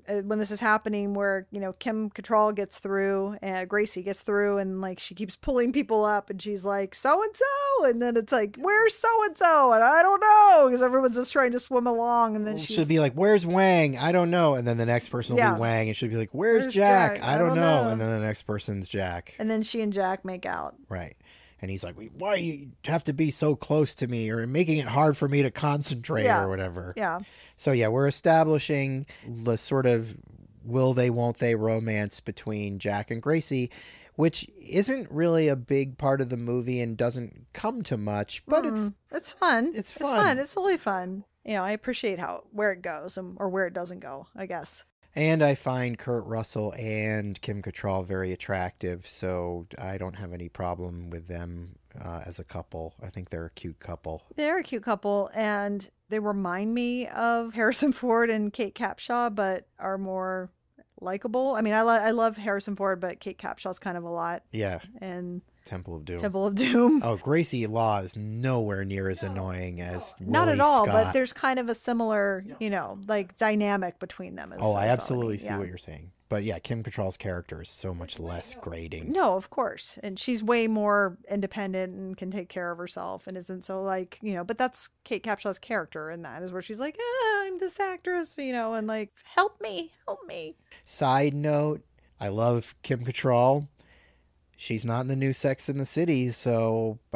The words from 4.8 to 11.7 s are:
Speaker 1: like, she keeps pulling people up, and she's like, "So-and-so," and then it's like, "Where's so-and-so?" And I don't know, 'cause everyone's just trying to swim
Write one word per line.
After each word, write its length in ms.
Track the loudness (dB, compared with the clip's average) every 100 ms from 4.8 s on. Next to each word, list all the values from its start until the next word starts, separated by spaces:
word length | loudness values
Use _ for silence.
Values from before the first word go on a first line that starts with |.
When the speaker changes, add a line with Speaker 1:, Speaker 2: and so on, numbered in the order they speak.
Speaker 1:
like, 180 | -6 -8
she 160 | -10
keeps 220 | -8 -8 -6
pulling 340 | 0 2 2
people 300 | 2 2 2
up, 280 | 4 2 -2
and 100 | -8
she's 240 | -6 -4
like, 300 | -2 -2 -4
"So-and-so," 920 | -2 4 4 2 0 0 2 2 4
and 160 | 4 4
then 160 | 2 0
it's 160 | 2
like, 240 | 0 0 -2
"Where's 360 | 2 4 4
so-and-so?" 800 | 4 2 4 2 2 6 8 8
And 120 | 8
I 180 | 8 8
don't 180 | 8 6
know, 480 | 8 10 12 10 10
'cause 120 | 6
everyone's 340 | 4 6 4 2
just 140 | 0
trying 200 | 2 2
to 60 | 2
swim 280 | 0